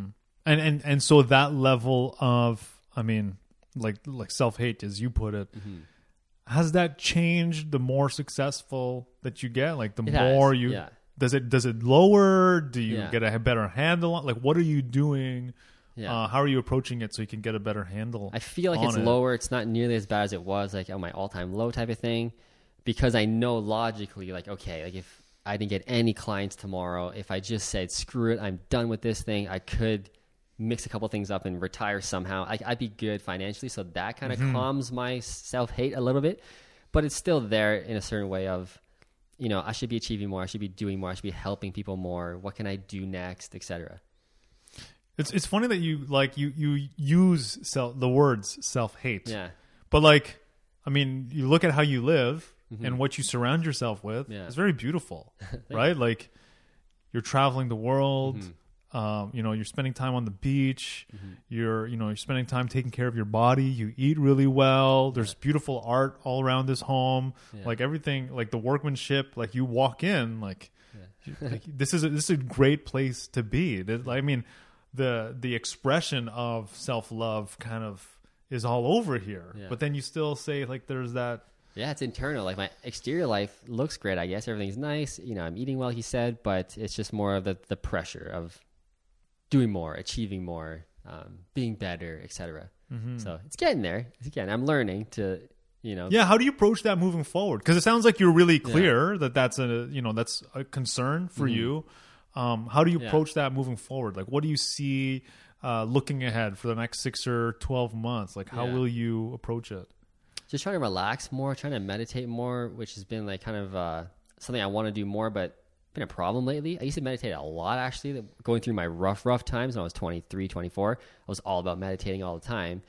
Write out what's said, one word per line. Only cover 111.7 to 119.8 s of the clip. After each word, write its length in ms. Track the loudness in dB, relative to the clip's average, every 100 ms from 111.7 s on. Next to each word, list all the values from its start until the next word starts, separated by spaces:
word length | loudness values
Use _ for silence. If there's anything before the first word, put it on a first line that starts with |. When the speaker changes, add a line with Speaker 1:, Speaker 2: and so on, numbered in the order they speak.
Speaker 2:
to 60 | -4
meditate 480 | -4 -6 -6 -6 -6
more, 400 | -4 -4 -4 -6
which 260 | -8 -12
has 80 | -12
been, 220 | -10 -8
like, 160 | -6 -6
kind 160 | -6 -6
of, 180 | -4
uh, 280 | -4 -2 -4 -8 _ _ -16
something 220 | -6 -2
I 60 | 0
wanna 240 | 0 -2
do 140 | -4
more, 240 | -4 -2 -2
but 280 | -2 -4 -8 _ _ _
been 100 | -10
a 40 | -8
problem 380 | -4 -2 0
lately. 340 | 0 -2 -4 -4
I 40 |
used 120 | -4
to 60 | -4
meditate 300 | -4 -4 -6
a 80 | -6
lot, 360 | -6 -4 -2 -2
actually. 460 | -4 -6 -8 -8 -12 -8
Going 180 | 0 0
through 120 | 0
my 120 | -2 -2
rough, 380 | 0 0 0
rough 180 | 0 0
times 320 | 0 -2 -2
when 60 | -4